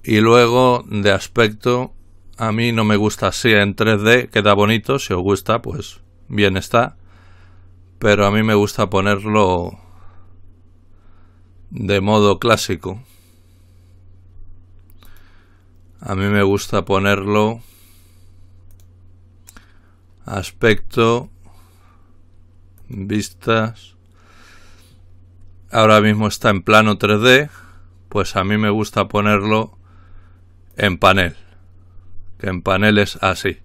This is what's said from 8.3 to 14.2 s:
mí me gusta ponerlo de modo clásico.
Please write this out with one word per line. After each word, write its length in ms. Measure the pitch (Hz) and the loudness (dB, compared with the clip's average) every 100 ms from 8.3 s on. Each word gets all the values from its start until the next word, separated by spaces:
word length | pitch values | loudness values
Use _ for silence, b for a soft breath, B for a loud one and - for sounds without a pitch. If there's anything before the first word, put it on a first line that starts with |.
mí 120 | 107 | 0
me 100 | 110 | 0
gusta 360 | 104 101 - 101 | 0 0 -2 -2
ponerlo 920 | 98 98 98 107 107 95 90 87 92 b b b b b b - - - - _ - - - - - - - - | 0 0 -2 -2 0 2 0 -4 -14 b b b b b b -20 -20 -20 -20 _ -20 -20 -20 -20 -20 -20 -20 -18
de 300 | - 95 101 | -10 -2 0
modo 400 | 98 107 104 95 | 2 4 4 2
clásico. 640 | 117 107 - 92 92 101 - b b b b b b b b b - - | 0 -2 -2 -8 -8 -14 -18 b b b b b b b b b -20 -20